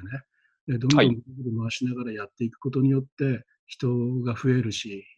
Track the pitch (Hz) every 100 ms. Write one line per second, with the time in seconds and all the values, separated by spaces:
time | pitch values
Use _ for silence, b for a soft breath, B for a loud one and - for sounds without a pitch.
0 | 95 135 - _ _ _ - 123 123 147
1 | 139 117 131 131 123 113 113 - 127 123
2 | 120 107 101 - 117 - 139 135 135 135
3 | 135 - 139 117 - _ - - 127 123
4 | 120 127 120 117 135 127 113 101 110 98
5 | -